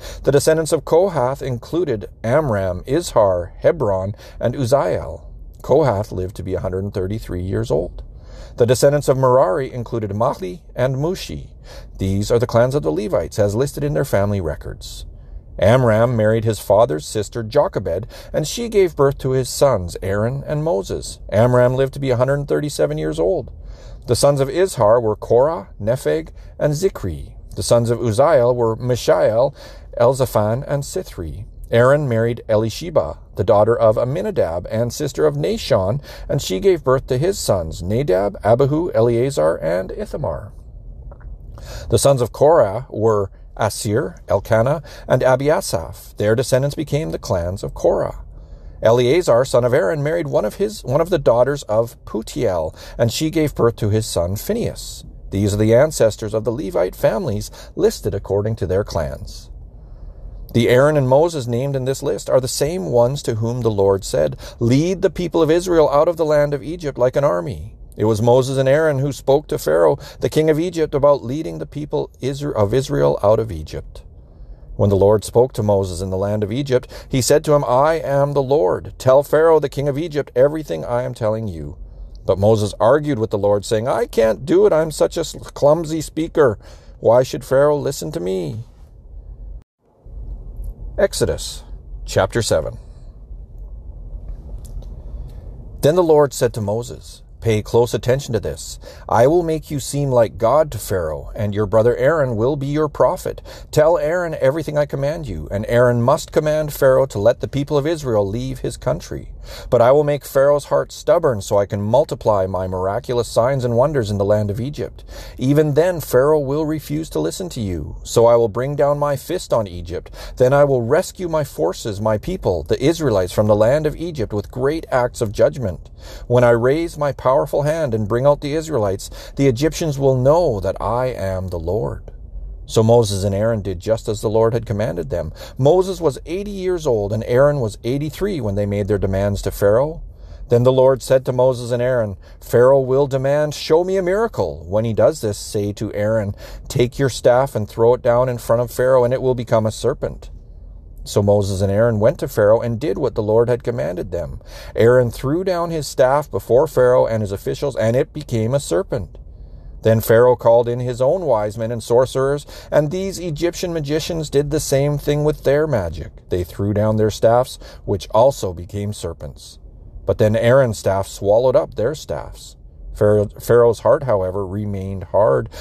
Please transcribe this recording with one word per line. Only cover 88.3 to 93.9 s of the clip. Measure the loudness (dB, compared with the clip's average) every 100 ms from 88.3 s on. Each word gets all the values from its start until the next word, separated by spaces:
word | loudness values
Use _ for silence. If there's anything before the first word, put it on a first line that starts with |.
| -4 -6 -8 -12 -18 -20 -20 -20 -18 -18 -16 -16 -16 -18 _ _ _ -20 -14 -12 -12 -14 -12 -12 -10 -10 -2
Exodus | -2 -2 -4 -4 -8 -14 -16 -18 -16 -14 -6
chapter | -2 0 0
seven. | 0 -2 -2 -10 -18 -20 -20 -20 -18 -18 -18 -16 -16 -16 -16